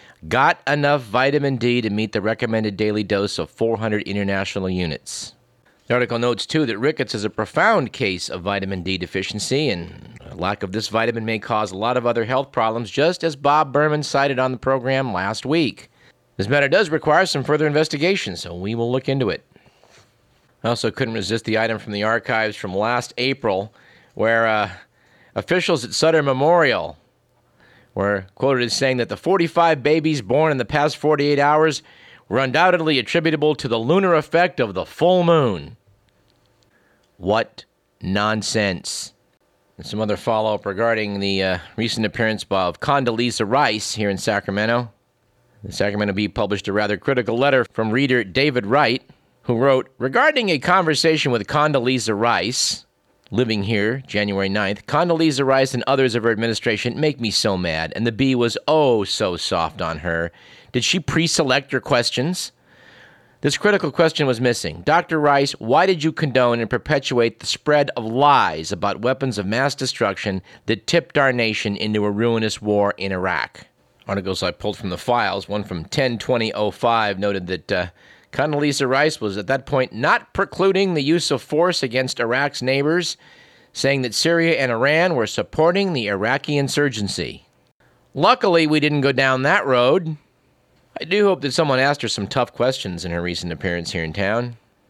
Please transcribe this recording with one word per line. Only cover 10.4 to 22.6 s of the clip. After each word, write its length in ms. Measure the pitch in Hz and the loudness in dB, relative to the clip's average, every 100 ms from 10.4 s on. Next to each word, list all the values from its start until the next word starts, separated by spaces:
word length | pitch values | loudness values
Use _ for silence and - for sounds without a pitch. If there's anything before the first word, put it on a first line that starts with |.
| 90 104 | -4 -4
of 100 | 98 | -6
this 160 | 101 107 | -6 -4
vitamin 360 | 107 113 117 | -2 0 -2
may 140 | 110 110 | -4 -6
cause 340 | - 110 107 | -2 -2 -2
a 40 | 92 | -4
lot 200 | 113 127 | -2 0
of 100 | 120 | 0
other 200 | 117 110 | 0 0
health 260 | 131 135 | -2 -2
problems, 380 | - 113 113 113 | 0 0 -2 -6
just 340 | - 156 180 | 0 0 0
as 120 | 165 139 | -4 0
Bob 360 | 143 151 147 | 2 2 2
Berman 300 | 135 151 151 | 2 2 0
cited 360 | 147 139 143 127 | -2 0 0 0
on 140 | 131 | 0
the 60 | 127 | -2
program 560 | - 135 123 135 135 | -2 0 0 -2 0
last 320 | 92 98 110 - | -2 -2 -4 -2
week. 440 | 160 139 - - _ _ _ _ - | 0 0 -4 -18 _ _ _ _ -6
This 120 | 98 | 0
matter 200 | 143 143 | 2 4
does 220 | 175 190 | 2 2
require 340 | 151 - 151 | 0 2 2
some 180 | 185 143 | 2 -2
further 240 | 127 147 151 | -2 0 2
investigation, 720 | 147 156 147 165 196 - 85 | 2 0 0 0 0 -4 -10
so 180 | 87 | -10
we 200 | 87 98 | -8 -6
will 180 | 117 117 | -4 -2
look 160 | 127 123 | -2 -2
into 220 | 139 117 | 0 0
it. 140 | 82 - _ _ _ _ _ _ _ _ _ _ _ | -2 -8 _ _ _ _ _ _ _ _ _ _ _
I 60 | 113 | -4
also 220 | 120 113 | -2 -2
couldn't 240 | - 123 | -2 -4
resist 320 | 113 95 110 - | -4 -4 -4 -2
the 120 | 110 | 0
item 200 | 113 110 | 0 -2
from 140 | 104 | -6
the 120 | 104 | -4
archives 520 | 107 113 - 113 110 | 0 -2 0 -2 -2
from 180 | 101 | -4